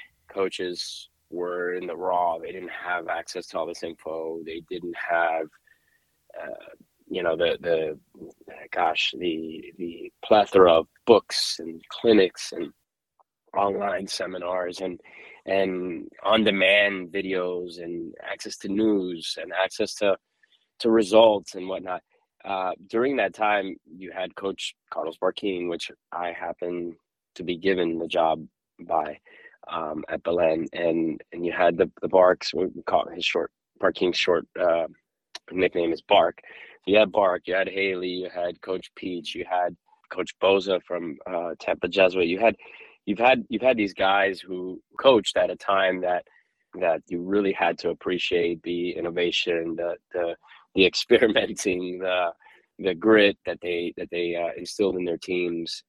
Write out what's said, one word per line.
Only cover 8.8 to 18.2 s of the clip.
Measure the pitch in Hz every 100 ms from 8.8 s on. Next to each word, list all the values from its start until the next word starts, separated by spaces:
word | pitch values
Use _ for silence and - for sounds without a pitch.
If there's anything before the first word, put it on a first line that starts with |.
| 85 85 - 78
the, | 87 80 80 80 - -
the | 87 85 - -
plethora | - 107 101 98 90
of | 82 80 _ -
books | 104 - - - -
and | 82 82 -
clinics | - 117 107 92 - -
and | 85 73 - _ _ _ _ _ _ _ -
online | 101 98 101 90 98
seminars | - 92 92 87 92 90 90
and, | 92 87 - - - - -
and | 98 95 90 90 80 - -
on-demand | 98 113 107 98 95 104 101 95 87
videos | 98 95 92 90 90 90 85
and | 85 85 82 -